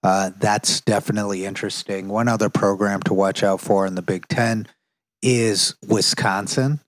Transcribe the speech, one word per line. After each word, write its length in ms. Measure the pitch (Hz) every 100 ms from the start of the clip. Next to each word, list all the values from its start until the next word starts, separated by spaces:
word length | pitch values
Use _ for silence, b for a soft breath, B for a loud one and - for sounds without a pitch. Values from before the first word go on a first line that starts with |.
Uh, 300 | 98 95 95 92
that's 420 | 107 104 - -
definitely 640 | - 104 - 104 101 98 95
interesting. 600 | 98 104 - - 98 95
One 200 | 107 120
other 220 | 113 107
program 520 | - 101 98 101 98
to 100 | -
watch 280 | 95 98 -
out 180 | 101 95
for 260 | - 101 98
in 80 |
the 80 | 92
Big 260 | 87 92 -
Ten 380 | - 117 113 107 _ _ _ _ _
is 520 | 127 123 113 98 - - -
Wisconsin. 920 | 110 90 - 107 98 101 - 131 147